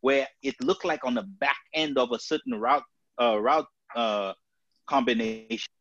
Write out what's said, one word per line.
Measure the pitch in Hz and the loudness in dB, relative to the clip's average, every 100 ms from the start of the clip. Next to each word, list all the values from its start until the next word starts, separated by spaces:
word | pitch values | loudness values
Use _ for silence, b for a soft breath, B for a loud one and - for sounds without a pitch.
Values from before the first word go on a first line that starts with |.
where | 131 135 131 _ | 4 2 0 _
it | 139 - | -8 -4
looked | 131 190 180 | -2 -2 -2
like | 156 131 | -4 -2
on | 120 | -4
the | |
back | 101 - 139 135 _ | -4 -4 -2 -2 _
end | 156 156 135 | -4 0 2
of | 123 | 0
a | 117 | -2
certain | - 156 131 | -2 -4 -2
route, | 110 117 147 - _ _ - | -4 2 0 0 _ _ 0
uh, | 120 107 | 2 4
route, | 113 156 139 _ _ 117 | 2 2 0 _ _ -4
uh, | 117 104 98 - _ _ _ _ - | 0 0 -4 -8 _ _ _ _ 0
combination. | 139 120 117 110 110 110 160 - _ | 2 2 0 0 -6 -8 -8 -8 _